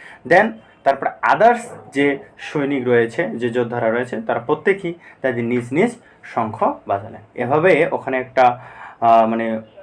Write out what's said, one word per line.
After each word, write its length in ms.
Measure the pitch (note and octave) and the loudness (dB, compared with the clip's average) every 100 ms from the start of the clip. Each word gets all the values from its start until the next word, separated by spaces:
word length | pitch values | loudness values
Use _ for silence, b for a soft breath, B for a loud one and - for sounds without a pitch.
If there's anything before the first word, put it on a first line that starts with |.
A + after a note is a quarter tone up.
| B B C3 | B B 2
then 240 | F3 A3 - B B | 4 4 -2 B B
তারপর 240 | C3+ C3+ - - A2+ | -2 0 -2 -2 0
others 260 | C#3+ A3+ A3+ - - - | 4 4 4 -4 -18 -8
যে 260 | C3+ C#3+ C#3 B B | 0 0 0 B B
সৈনিক 500 | - D#3 C#3 C#3 A#2+ | -8 -4 -2 -2 2
রয়েছে, 420 | A#2+ A2+ C#3 - | 2 2 -2 -6
যে 200 | A#2+ A#2+ | -4 -4
যোদ্ধারা 420 | B2 A#2 A#2+ A2+ | -2 -2 -2 0
রয়েছে, 300 | A#2+ B2+ A2+ | -2 -4 -6
তারা 180 | A2+ A#2+ | -4 -4
প্রত্যেকেই 540 | A#2+ D3+ G3+ F#3+ E3+ E3+ B B | -2 -2 0 -2 -4 -10 B B
তাদের 220 | C3 A#2+ | -4 -2
নিজ 240 | A#2 B2 A#2+ | -2 -2 -2
নিজ 240 | C#3+ A#3+ A#3+ b b | 0 0 -2 b b
শঙ্খ 400 | - B2 A2 G#2+ C#4 D4 - | -10 -6 -4 -2 -4 -4 -4
বাজালেন। 340 | G2+ G#2+ A2+ - | -6 -6 -18 -14
এভাবে 540 | - B2 D#3 F3+ D3 D#3+ | -6 -2 2 4 4 2
ওখানে 260 | B2 C3+ C3 | -2 -4 -6
একটা, 420 | B2 - B2 A#2+ B B B B | -4 2 2 2 B B B B
আহ, 260 | A#2 A2+ A2+ | 4 4 4
মানে 340 | A#2 A2+ A2 - - | 0 -4 -6 -8 -20